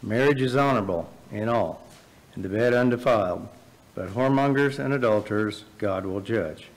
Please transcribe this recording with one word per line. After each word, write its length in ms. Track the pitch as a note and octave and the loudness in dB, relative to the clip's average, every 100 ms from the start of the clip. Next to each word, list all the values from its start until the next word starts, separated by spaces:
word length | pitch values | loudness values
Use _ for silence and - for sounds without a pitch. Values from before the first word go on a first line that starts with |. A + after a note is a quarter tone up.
Marriage 400 | A2 A2+ C#3 C#3 | -2 2 2 2
is 140 | C3 | 0
honorable 540 | B2+ C#3 B2 G2 F2 E2 - - | 0 2 0 0 -4 -6 -16 -12
in 180 | G#2+ A2 | -6 -2
all, 320 | A#2 F2 - - - - - - | 0 -2 -6 -16 -20 -20 -20 -18
and 100 | - | -12
the 60 | F#2+ | -6
bed 240 | G2+ A#2+ | 0 2
undefiled, 760 | A#2+ B2 A#2+ C3 A2+ F#2 F2 F#2 - - - - | 4 2 2 2 2 2 -4 -8 -18 -20 -20 -16
but 140 | - F#2 | -10 -8
whoremongers 720 | G#2 C3 C3+ C#3 C#3 C#3+ C#3 | 0 2 2 2 2 2 0
and 140 | C3+ | -2
adulterers 720 | C#3 B2 G#2+ G2+ G#2 G#2+ G2+ - - | 0 2 2 2 -2 -2 -4 -16 -6
God 280 | G#2 F#2+ | -2 -2
will 160 | F#2+ F#2+ | -4 -6
judge. 460 | G2 A2+ D#2+ - - | -2 -2 -2 -8 -18